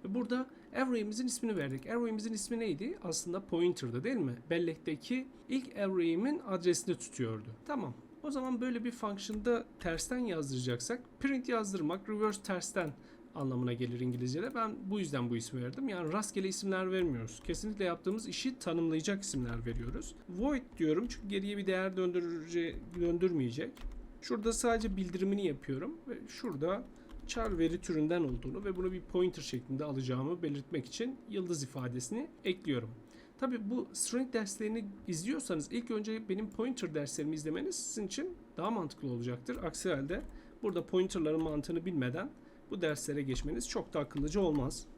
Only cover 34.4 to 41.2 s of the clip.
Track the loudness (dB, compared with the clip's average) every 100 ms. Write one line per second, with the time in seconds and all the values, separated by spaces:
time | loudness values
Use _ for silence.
34.4 | -2 -2 -2 -2 -4 -8 -4 -2 0 -2
35.4 | 0 -2 0 -4 0 -2 0 -4 -2 -2
36.4 | -2 0 0 0 -2 0 -2 -2 -2 0
37.4 | -2 0 0 -2 -4 -2 -2 -2 -4 -6
38.4 | -12 -4 0 0 -2 -4 -2 -2 -2 -4
39.4 | -4 -4 -4 -2 0 0 0 -2 -4 -12
40.4 | -18 -2 0 0 2 4 4 2